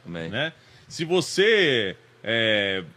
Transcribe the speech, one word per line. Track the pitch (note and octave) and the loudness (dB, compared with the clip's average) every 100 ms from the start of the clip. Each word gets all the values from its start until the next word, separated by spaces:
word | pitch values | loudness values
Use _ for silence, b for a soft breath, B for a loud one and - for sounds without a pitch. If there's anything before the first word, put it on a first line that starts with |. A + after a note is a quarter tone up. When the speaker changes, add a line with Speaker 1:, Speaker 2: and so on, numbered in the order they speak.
| F2 | -12
Speaker 1:
Amém. | E2+ E2 | -10 -6
Speaker 2:
né? | A2 D#3 - b b b | -6 -6 -8 b b b
Se | - D#3+ | -8 -2
você, | F3+ - - G#3 G#3+ E3 B2 G2 - - _ | 0 0 2 4 4 4 2 0 -6 -16 _
é, | - A2+ A2 G#2+ G2 F#2+ E2+ | -4 0 2 2 0 -2 -6